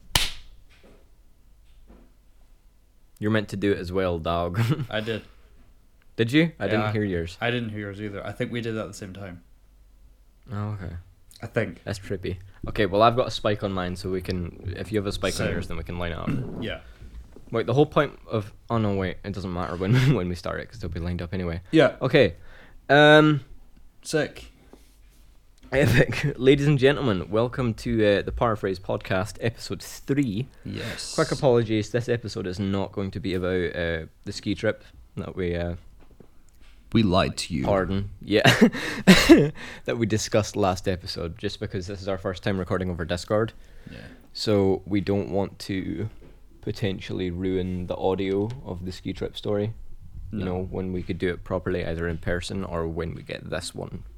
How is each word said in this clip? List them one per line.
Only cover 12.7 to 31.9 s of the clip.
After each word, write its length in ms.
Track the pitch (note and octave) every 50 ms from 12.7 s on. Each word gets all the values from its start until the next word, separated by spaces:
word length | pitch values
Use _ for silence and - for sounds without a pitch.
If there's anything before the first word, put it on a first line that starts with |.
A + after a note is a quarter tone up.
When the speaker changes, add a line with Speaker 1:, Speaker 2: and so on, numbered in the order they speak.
| G#2+ - G#2+
Speaker 1:
well, 160 | F#2 F#2+ G#2
I've 140 | A2 A#2+ A#2
got 120 | B2 B2+ -
a 40 |
spike 320 | - - - A2 G#2+ G#2+ A2
on 80 | G2
mine, 240 | F#2+ F#2+ F2+ F2+ F2+
so 140 | F2+ - F#2
we 120 | F#2 F#2
can, 520 | E2+ - F#2 F2+ F2 E2+ - - - F#2+ F2+ -
if 140 | F#2+ -
you 60 | G#2+ G#2
have 80 | F#2+ G2+
a 40 |
spike 220 | F#2+ - - F#2+ F2
on 120 | - A2 G#2
Speaker 2:
Same. 40 |
Speaker 1:
yours, 160 | F#2+ F2 E2 -
then 100 | E2+ E2
we 60 | D#2+
can 140 | - F2+ F2
line 140 | F2 F2
it 60 | E2+ E2+
up. 120 | E2+ - - - A#2+
Speaker 2:
<clears throat> 160 | A2 - B2
Yeah. 200 | A#2+ G#2 E2+ - - - - - - - - - - - - - - -
Speaker 1:
Wait, 160 | - A2+ G#2+ A2+
the 60 | B2
whole 120 | C#3 D3+
point 320 | C#3+ - E3+ D3 C3+ - - - -
of, 240 | - A2 G2 G2+ - - - -
oh 80 | A#2+ A2+
no, 160 | G#2+ G2+ G2
wait, 220 | G2 F#2+ F2+ - - -
it 80 | G2+
doesn't 220 | F#2+ G2+ E2+ F#2+ F2
matter 220 | F2 F2+ - E2+
when, 180 | E2+ F#2 F#2+ B2+
<laughs> 200 | B2+ B2+ C3+ C#3+
when 120 | G#2 F2+ F2+
we 60 | F2
start 240 | E2+ - E2+ D#2+ D#2+
it, 80 | - -
'cause 100 | - -
they'll 100 | - E2+
be 100 | D#2+ F2
lined 220 | E2 F2 F2+ E2+
up 120 | F2 E2 -
anyway. 260 | F#2 F2+ E2+ E2 E2+ - -
Speaker 2:
Yeah. 240 | - D#3+ C#3+ - - -
Speaker 1:
Okay. 340 | - C3 - D3 A#2+ E2+ - - - - - - - - - - - -
Um, 520 | C3+ D3 D3+ D3+ D3+ D3+ D3+ D3+ D3+ C3+ - - - - - - - - - - - -
Speaker 2:
Sick. 440 | - - - D#3 C3+ - - - - - - - - - - - - - - _ - - - - - - - - _ - - _ - -
Speaker 1:
Epic. 600 | - C3 D3 A#2 B2 B2+ - - A2+ - - C#3+ C#3
<laughs> 40 | -
Ladies 280 | B2+ C3 D3 C#3+ C#3+ D3
and 120 | D3+ C3
gentlemen, 500 | B2 C3+ D3 - C#3+ B2 G2 F2+ - -
welcome 440 | G2+ A2 A#2+ B2 - - B2+ A#2 G#2
to, 440 | - - B2+ A#2 A2 G#2+ G#2 G2+ F#2+
uh, 20 | -
the 80 | -
Paraphrase 480 | - - B2+ A#2 A2 G#2 - F#2+ F#2 F2+
Podcast, 580 | - - A#2 G#2+ - - G#2 F#2 F#2+ - - -
episode 440 | - A2+ - - - - G2+ - -
three. 640 | - - - - - C#3 C#3+ C#3+ A#2+ F#2 G#2 C3+ - - - -
Speaker 2:
Yes. 480 | - G2 G#2 - A2+ - - - - -
Speaker 1:
Quick 180 | - D#3+ -
apologies, 600 | D3+ - - C3+ A#2+ A#2+ A#2 G#2 A2 G#2+ G#2 -